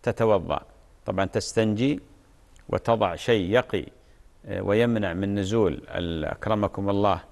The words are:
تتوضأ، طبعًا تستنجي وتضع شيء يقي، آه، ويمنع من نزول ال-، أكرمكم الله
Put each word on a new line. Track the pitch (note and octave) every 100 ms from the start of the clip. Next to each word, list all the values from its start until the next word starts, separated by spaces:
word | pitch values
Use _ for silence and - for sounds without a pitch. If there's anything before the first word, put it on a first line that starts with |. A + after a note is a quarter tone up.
تتوضأ، | - G#2 A2+ G2+ E2+ D2 - - - - -
طبعًا | F#2+
تستنجي | F#2+ A2+ - - A2 G#2+ C3+ D3+ - - _ - _ - -
وتضع | F#2+ - A2+ G2 E2
شيء | - A2+ F2
يقي، | A#2 - G2 C2 - _ - - _ -
آه، | F#2+
ويمنع | G2 G#2 A#2+ A2+ G2
من | E2+ G2
نزول | G2+ F#2+ A2+ F#2+ C#2 -
ال-، | F#2 F2 E2
أكرمكم | D2+ - - G#2+ G2+ - G2+
الله | G2+ G2+ E2+ -